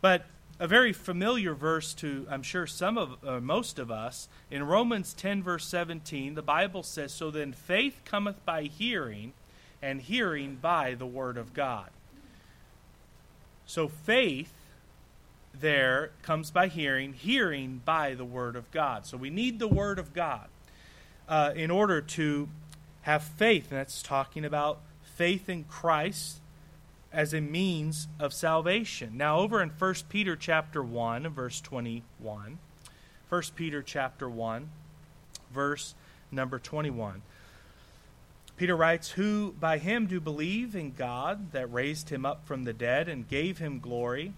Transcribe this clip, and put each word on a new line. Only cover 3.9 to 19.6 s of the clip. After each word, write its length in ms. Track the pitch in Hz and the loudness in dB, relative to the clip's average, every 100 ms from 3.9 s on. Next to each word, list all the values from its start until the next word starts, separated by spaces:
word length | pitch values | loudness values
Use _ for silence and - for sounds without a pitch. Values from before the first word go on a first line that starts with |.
us, 360 | 110 117 - - - - | -6 -6 -8 -16 -18 -10
in 140 | 139 | -6
Romans 500 | 143 185 240 226 180 | 2 4 4 0 -4
ten, 300 | - 190 202 | -4 -2 -2
verse 240 | 180 170 - | 0 -4 -2
seventeen, 680 | 180 170 165 151 151 135 | -2 -2 -6 -8 -6 -6
the 80 | 151 | -6
Bible 400 | - 151 196 185 | 2 4 4 -2
says, 320 | 156 - 143 | -8 -8 -8
"So 160 | - 160 | -6 -6
then 240 | 151 143 | -4 -6
faith 480 | 127 - 185 269 - - | -8 0 2 2 -2 -4
cometh 380 | 202 208 202 | -2 -2 -4
by 200 | - 165 | -2 -2
hearing, 680 | 147 151 226 220 131 104 110 - - - - - | -4 -4 -2 -2 -4 -8 -12 -14 -20 -20 -20 -10
and 180 | 139 135 | -6 -6
hearing 540 | 127 240 208 151 139 131 | -2 0 0 -2 -6 -4
by 400 | 160 170 135 123 | 2 2 2 -2
the 100 | 127 | -6
word 320 | 123 127 120 | -6 -6 -6
of 160 | 110 | -8
God." 380 | 135 139 113 92 - - - - - - - - - - - - - - - - - - | -2 -2 -2 -8 -18 -20 -20 -20 -20 -20 -20 -20 -20 -20 -20 -20 -20 -20 -20 -20 -20 -10
So 200 | - 156 | -2 -2
faith 640 | 156 - 233 233 135 156 - - - - - - - - - - | -2 2 4 4 0 -6 -14 -20 -20 -20 -20 -20 -20 -20 -20 -20
there 600 | 135 151 143 131 131 151 - | -2 2 6 6 4 0 -8
comes 300 | - 160 156 | -2 -2 0
by 160 | 175 190 | 4 4
hearing, 440 | 165 147 135 139 | 2 0 0 -2
hearing 680 | 131 175 262 202 143 131 131 | -6 0 2 2 0 -4 -6
by 300 | 120 160 147 | 0 2 2
the 100 | 127 | -2
word 320 | 123 123 123 120 | -6 -4 -4 -6
of 140 | 113 | -6
God. 340 | 160 147 113 104 | 0 0 0 -6
So 120 | 127 | -8
we 140 | 135 | -4
need 280 | 170 247 | 0 0
the 80 | 233 | 0